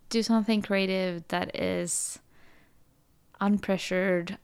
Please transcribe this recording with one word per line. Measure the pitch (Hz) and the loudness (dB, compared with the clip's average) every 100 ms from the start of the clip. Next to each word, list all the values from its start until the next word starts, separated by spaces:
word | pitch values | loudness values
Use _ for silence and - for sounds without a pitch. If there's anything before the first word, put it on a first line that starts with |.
| - | -4
do | 226 | 0
something | 214 226 208 214 | 2 2 4 0
creative | - 196 190 190 185 170 165 | 2 0 2 0 -2 -4 -4
that | 180 185 - | -4 -4 -2
is | 185 180 175 - - - _ - - - - - - _ _ _ _ - | -2 0 -2 -4 -6 -10 _ -20 -20 -20 -20 -20 -20 _ _ _ _ -2
unpressured, | 202 208 - 190 - 185 190 180 175 202 | 2 2 2 -2 0 0 2 0 -2 -8